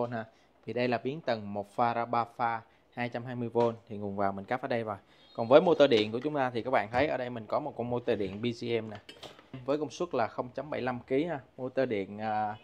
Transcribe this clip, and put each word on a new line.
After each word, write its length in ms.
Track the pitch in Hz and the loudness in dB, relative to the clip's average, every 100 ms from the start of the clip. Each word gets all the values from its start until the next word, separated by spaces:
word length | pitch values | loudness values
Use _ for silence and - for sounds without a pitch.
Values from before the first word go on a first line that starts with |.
| 120 | -2
ha. 140 | 120 110 - _ _ - | -4 -10 -16 _ _ -6
Thì 80 | |
đây 140 | 117 123 | -2 0
là 100 | 117 | 0
biến 240 | 127 156 | -2 -4
tần 320 | 147 113 104 | -2 -4 -4
một 220 | 101 101 - | -8 -4 0
pha 180 | 120 | 2
ra 120 | 117 117 | 0 0
ba 200 | 120 113 - | 0 -2 -2
pha 260 | 117 113 - _ _ | -2 -2 -8 _ _
hai 160 | - 120 | -6 -6
trăm 160 | 120 120 | -6 -6
hai 100 | 123 | -6
mươi 140 | 117 | -2
V, 100 | 117 117 113 - | 2 2 0 -10
thì 80 | 104 | -8
nguồn 180 | 104 98 | -6 -2
vào 160 | 98 | -2
mình 140 | 98 98 | -2 -4
cấp 160 | 127 | -4
ở 60 | 135 | -2
đây 160 | 120 | -4
rồi. 140 | 110 98 - - - | -4 -10 -14 -20 -12
Còn 140 | - 117 | -4 8
với 140 | 147 | 8
motor 280 | 180 156 139 | 10 8 8
điện 220 | 113 107 | 6 4
của 80 | 113 | -2
chúng 160 | 147 151 | -2 -2
ta 160 | 127 | -2
thì 80 | 120 | -2
các 100 | 117 | 0
bạn 180 | 131 104 | 0 2
thấy 160 | 123 151 | 2 2
ở 100 | 131 | 0
đây 120 | 123 | -4
mình 160 | 120 107 | -8 -4
có 120 | 113 | -4
một 140 | 147 - | -2 -6
con 120 | 120 | -4
motor 300 | 120 120 107 | -2 0 0
điện 220 | 98 101 | -2 -4
B 40 | 120 117 | -4 -4
G 40 | 117 117 | -2 -4
M 60 | 110 | -4
nè. 80 | 104 - - - - - 135 123 | -12 -16 -18 -18 -20 -18 -8 -2
Với 120 | 147 | -2
công 120 | 143 | -2
suất 240 | - 180 | -4 -2
là 140 | 127 107 | 0 0
không 220 | - 123 | -2 -6
chấm 200 | 127 147 | -8 -8
bảy 120 | 113 | -4
lăm 180 | 123 123 | -4 -4
ký 240 | - 135 | 0 0
ha. 160 | 170 147 - - | 0 -4 -10 -10
Motor 320 | 127 131 127 | -4 0 0
điện, 300 | 104 95 104 | 0 -4 -6
à, 360 | 107 107 107 107 | -4 -2 -2 -6